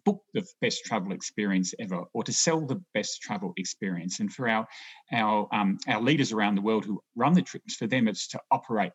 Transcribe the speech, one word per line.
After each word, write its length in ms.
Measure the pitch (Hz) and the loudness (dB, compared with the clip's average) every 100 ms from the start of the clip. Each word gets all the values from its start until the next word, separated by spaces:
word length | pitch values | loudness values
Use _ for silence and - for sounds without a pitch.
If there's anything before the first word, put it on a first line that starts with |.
book 160 | - 202 _ | 0 0 _
the 120 | - 95 - | -4 -4 -2
best 240 | 120 - | -2 -2
travel 280 | - 110 98 | -2 -2 -2
experience 600 | 92 - - 104 95 90 - | -6 -6 -2 2 2 2 -2
ever 220 | 98 90 90 | -4 -6 -4
or 100 | 117 | -6
to 60 | 110 | -2
sell 360 | 117 - 160 147 | 0 2 2 0
the 160 | - - | -4 -4
best 300 | 180 170 - | -4 -4 -6
travel 320 | - 107 92 90 | -8 -6 -6 -6
experience. 640 | 90 - 98 90 87 - | -8 -6 -4 -4 -6 -4
And 100 | 104 | -4
for 160 | - 123 | -2 0
our, 160 | 110 113 - - - - | 0 -2 -10 -18 -20 -4
our, 340 | 117 107 107 101 | 0 2 2 2
um, 280 | 107 101 92 - | 2 2 0 0
our 140 | 110 | 0
leaders 280 | 120 156 113 | 2 4 2
around 260 | 110 104 101 | 2 2 2
the 40 | |
world 240 | 104 110 | 2 0
who 180 | 98 98 - | 0 -6 -6
run 180 | 117 135 | 0 4
the 80 | 175 | 4
trips, 340 | - - - | 2 -6 -10
for 120 | - 110 | -6 0
them, 200 | 127 110 | 2 2
it's 220 | 95 - | 0 -6
to 120 | - - | -6 0
operate 420 | - - 110 95 | 0 2 0 0